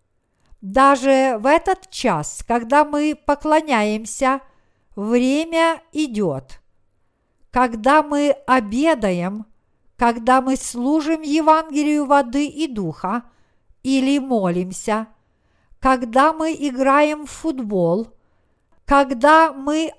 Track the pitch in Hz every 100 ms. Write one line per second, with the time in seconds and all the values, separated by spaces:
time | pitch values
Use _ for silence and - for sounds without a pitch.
0 | _ _ _ _ _ - 190 214 277 277
1 | 269 269 262 220 247 330 330 370 - -
2 | 240 175 - - - 240 226 285 294 294
3 | 302 294 - 285 311 311 311 233 208 214
4 | 220 - 262 262 - _ _ _ _ -
5 | 214 240 254 285 330 330 330 320 _ 294
6 | 302 214 185 135 - - _ _ _ _
7 | _ _ _ _ _ 247 247 233 226 311
8 | 294 285 294 277 - 262 208 233 320 294
9 | 208 180 175 208 - _ _ _ _ -
10 | 233 233 226 262 262 262 - 240 254 311
11 | 294 330 311 302 311 311 320 285 294 294
12 | 277 285 240 277 294 277 311 214 175 -
13 | 180 233 - _ _ _ _ _ - 269
14 | 262 285 269 233 185 175 185 185 - 214
15 | 220 _ _ _ _ _ _ _ 262 254
16 | 240 247 302 320 320 311 285 247 269 277
17 | 302 302 285 - 320 262 214 196 170 190
18 | 226 _ _ _ _ _ _ _ - 277
19 | 269 247 285 311 320 277 277 311 320